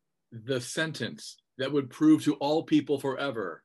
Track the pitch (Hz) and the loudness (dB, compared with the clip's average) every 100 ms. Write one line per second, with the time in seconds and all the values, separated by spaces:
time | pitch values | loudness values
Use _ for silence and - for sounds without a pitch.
0 | _ _ _ 113 110 127 123 - 160 151 | _ _ _ -12 -4 -4 -4 -4 -4 -4
1 | 110 76 - - _ - 135 147 127 - | -8 -8 -16 -20 _ -6 -2 -2 -2 4
2 | 156 151 151 139 143 156 - 151 135 139 | 6 6 4 0 2 0 4 2 2 0
3 | 135 123 139 113 92 78 | -2 -2 -4 -4 -6 -8